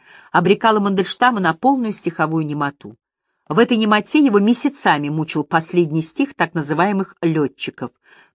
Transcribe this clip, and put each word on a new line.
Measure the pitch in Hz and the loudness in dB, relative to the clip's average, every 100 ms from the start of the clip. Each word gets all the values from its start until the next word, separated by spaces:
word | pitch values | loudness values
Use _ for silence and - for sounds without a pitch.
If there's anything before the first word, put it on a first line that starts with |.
| _ - - | _ -20 -4
обрекало | 165 175 208 226 214 | 0 2 2 2 2
Мандельштама | 202 196 185 - 247 220 | 0 0 -2 0 0 2
на | 175 | -2
полную | 160 254 269 220 | 0 0 0 -2
стиховую | - - 165 156 160 151 | -4 -6 -4 -2 -2 -4
немоту. | 147 143 - 104 117 _ _ _ _ - | -4 -6 -8 -18 -20 _ _ _ _ -4
В | 160 | 2
этой | 233 226 | 2 2
немоте | 214 214 202 302 | 2 0 2 2
его | 277 202 | 4 4
месяцами | 202 240 294 285 208 147 147 | 2 2 0 -2 0 0 0
мучил | 156 156 156 | -4 -4 -4
последний | 147 165 165 175 165 160 | 0 -2 0 0 0 0
стих | 160 - 269 | -4 -4 -4
так | - 165 | -4 -4
называемых | 165 139 156 196 196 190 - | -4 -4 0 0 0 -4 -4
"летчиков" — | 170 156 139 - - - 123 _ _ _ _ | -2 0 -2 -6 -12 -10 -12 _ _ _ _